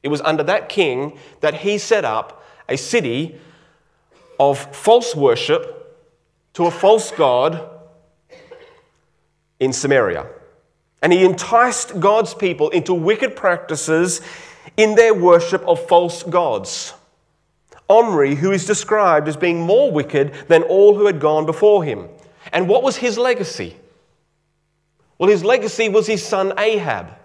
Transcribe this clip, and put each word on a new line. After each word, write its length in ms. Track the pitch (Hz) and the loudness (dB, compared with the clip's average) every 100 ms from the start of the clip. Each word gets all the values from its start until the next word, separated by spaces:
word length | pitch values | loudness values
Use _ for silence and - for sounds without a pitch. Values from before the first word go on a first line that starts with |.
It 60 | 139 | -4
was 120 | 147 | -4
under 200 | 156 156 | -2 -2
that 260 | 147 196 - | -2 -2 -4
king 480 | - 165 127 143 - - _ | -2 -2 -2 -8 -12 -20 _
that 140 | 151 | -4
he 240 | 147 202 208 | -2 -4 -4
set 260 | - 220 | -2 -2
up 380 | 135 110 - - - _ - | 0 -4 -6 -16 -20 _ -8
a 80 | 135 | -8
city 640 | - 240 131 120 165 - - _ _ _ _ _ _ _ _ - | -2 -2 -2 -6 -8 -12 -20 _ _ _ _ _ _ _ _ 0
of 340 | 139 139 - | 0 0 -8
false 400 | - - 233 240 | -6 2 2 2
worship 840 | 156 139 156 - 143 - - - _ _ _ _ _ _ | 0 0 0 0 -4 -4 -16 -20 _ _ _ _ _ _
to 120 | - 170 | -4 -4
a 40 | |
false 420 | 170 190 220 220 | 0 2 2 0
god 520 | - 143 123 147 165 - - - _ _ _ _ - _ - - _ _ _ _ _ _ _ _ _ | -2 0 2 0 -4 -14 -20 -20 _ _ _ _ -20 _ -20 -20 _ _ _ _ _ _ _ _ _
in 120 | 131 | -4
Samaria. 540 | 127 139 135 104 82 67 - - _ _ _ _ _ | -4 0 2 2 -4 -10 -20 -20 _ _ _ _ _
And 100 | 160 | 2
he 120 | 175 | 4
enticed 760 | 185 180 - 233 247 - - 196 | 4 0 0 2 2 -2 -8 -2
God's 340 | 196 220 208 | 0 2 -2
people 360 | - 190 151 151 | -4 -6 -2 -2
into 220 | 185 170 | -2 -2
wicked 440 | 180 160 214 262 - | -2 0 -2 -4 -2
practices 880 | 196 175 - 151 - 160 180 170 - - - - - - | -2 -2 -6 -8 -2 -2 0 -4 -12 -20 -20 -20 -10 0
in 180 | 214 | 2
their 200 | 214 226 | 6 4
worship 480 | 208 175 170 170 185 - | 4 6 4 4 -4 0
of 180 | 170 - | -2 2
false 360 | 175 175 170 | 2 2 -6
gods. 720 | 180 175 160 107 95 - - - _ _ _ _ _ _ _ - _ | -4 -2 -2 -4 -6 -12 -14 -18 _ _ _ _ _ _ _ -20 _
Omri, 460 | 214 233 170 139 | 4 4 2 0
who 160 | 143 185 | 0 -2
is 140 | 196 | -2
described 640 | 190 202 - 214 196 151 151 | -2 -4 -2 2 4 2 0
as 80 | 147 | -4
being 240 | 175 170 | -2 -2
more 320 | 170 220 285 | 0 2 2
wicked 420 | 151 135 143 139 - - | -2 -2 -2 -2 -6 2
than 140 | 165 | 2
all 320 | 165 190 208 208 | 4 4 6 6
who 100 | 208 | 0
had 140 | 165 | 0
gone 260 | 151 156 156 | 0 0 -2
before 380 | 160 208 202 | 2 4 4
him. 240 | 151 104 87 - _ _ - | 0 -8 -12 -20 _ _ -8
And 140 | 170 180 | -4 0
what 160 | 208 | 0
was 140 | 262 - | 0 -2
his 220 | 240 214 | -6 -2
legacy? 580 | 247 247 180 - 87 - _ _ _ _ _ _ _ _ _ _ _ _ _ _ | -2 -2 -6 -10 -14 -14 _ _ _ _ _ _ _ _ _ _ _ _ _ _
Well, 100 | 185 | 0
his 160 | 202 | 2
legacy 440 | 190 254 214 - 226 | 2 0 -2 -4 0
was 180 | 202 214 | 0 0
his 180 | 208 | -4
son 300 | - 196 190 - | -4 -4 -2 -2
Ahab. 520 | 214 214 165 104 85 - | -2 -2 -4 -6 -8 -20